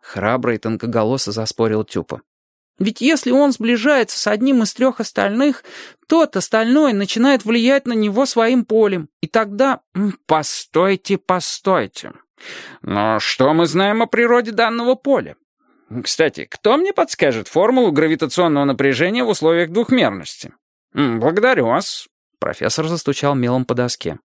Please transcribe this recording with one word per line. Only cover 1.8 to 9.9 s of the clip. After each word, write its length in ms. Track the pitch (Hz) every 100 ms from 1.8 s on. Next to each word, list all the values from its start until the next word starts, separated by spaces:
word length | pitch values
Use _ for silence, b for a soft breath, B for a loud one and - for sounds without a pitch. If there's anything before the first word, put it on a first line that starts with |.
Тюпа. 380 | 110 - 78 65 _ _ _ _ _ _
"Ведь 220 | 190 220
если 300 | 262 311 254
он 200 | 254 285
сближается 680 | 247 226 240 240 285 214 -
с 80 | -
одним 360 | 208 254 262
из 100 | 214
трех 260 | - 262 247
остальных, 640 | 214 - 196 220 226 262 B B B B _
тот 280 | 320 302 196
остальной 580 | - 220 226 269 302
начинает 520 | 208 196 - 254 269 208
влиять 420 | 233 226 277 262
на 60 |
него 320 | 233 214 202 269
своим 400 | - 226 254 226
полем, 440 | 220 214 190 156 _
и 60 | -
тогда..." 540 | 233 214 202 269 247 _